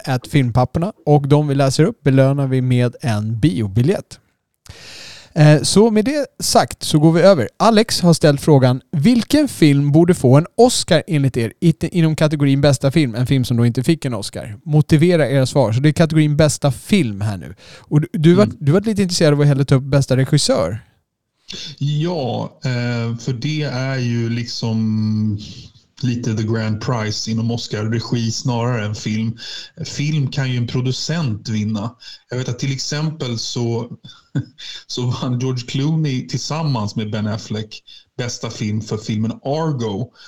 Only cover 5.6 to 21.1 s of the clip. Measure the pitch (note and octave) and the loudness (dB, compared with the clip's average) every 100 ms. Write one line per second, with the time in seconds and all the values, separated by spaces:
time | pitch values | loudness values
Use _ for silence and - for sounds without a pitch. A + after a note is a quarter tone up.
5.6 | C#3 F#3+ A3+ G#3+ A3 D4+ C4 - - A#3 | 4 2 4 2 0 -2 -4 -6 0 0
6.6 | C3+ - - D#3 D#3+ E3 F#3 E3+ G2+ - | 0 -4 -2 4 4 6 6 6 0 0
7.6 | G3+ G#3+ A#3 - F3 D#3+ D#3 C#3+ - C#3 | 2 4 2 2 2 4 4 2 4 4
8.6 | B2 B2+ - D#3 F3 B3+ - D4 C#4 - | 4 0 -4 0 4 2 2 2 2 2
9.6 | D3+ C#3 C#3+ D#3 F3 F3 B2 C#3 F3 - | 4 4 4 4 4 4 6 4 4 4
10.6 | B3 - - D#3+ - D3 C3+ B2 A2+ - | 4 2 0 0 0 0 0 0 -4 0
11.6 | E3+ - E3+ F3+ D#3+ D3+ D3+ D3+ C#3+ C3+ | 2 2 0 0 2 2 0 2 2 4
12.6 | C#3+ C3+ C#3 E3 C3 A2 B2 C#3 A#2+ A#2 | 2 2 2 2 0 0 0 0 2 2
13.6 | A#2 B2 B2 D#3 C3+ G#2+ - F2+ - G#2 | 2 2 0 -2 -2 -6 -8 -10 -12 -12
14.6 | D#3 D3+ - D#3 F3 E3+ B2 C3+ B2+ D3 | 0 0 4 4 4 2 2 0 0 2
15.6 | A2+ A#2 D3+ D3+ D#3+ D#3 D3+ D3 D3+ - | 0 2 2 2 2 2 2 2 2 2
16.6 | C#3+ - - G3+ A#2+ G2 G#2+ F#2+ C2 - | -2 -4 0 0 0 -2 -6 -6 -10 -18
17.6 | - - - D3 - F3 D#3 F3+ G#3 - | -20 -20 -2 0 0 2 4 6 4 0
18.6 | C#3 F#3 G#3+ G3+ F#3 - D#3 C#3+ D3 C3+ | 2 2 2 0 0 2 2 4 4 2
19.6 | C3+ C3+ C#3 C#3 - C3 C3 D3 - C4 | 2 2 2 0 2 0 2 2 2 0
20.6 | E2+ G#2+ - _ _ | 0 -4 -12 _ _